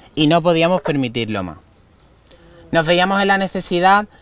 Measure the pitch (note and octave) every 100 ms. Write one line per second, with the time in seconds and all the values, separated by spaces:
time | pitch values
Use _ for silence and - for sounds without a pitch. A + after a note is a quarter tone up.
0 | - - D3+ E3+ E3 E3 E3 F#3 - C#3+
1 | B2+ A#2 A2 G#2 F#2 D#2 - _ _ _
2 | _ _ _ - - - - E3 D#3 F3
3 | F#3 G3 G3 G3 F#3+ G3 - F3 F3+ G3+
4 | G#3+ _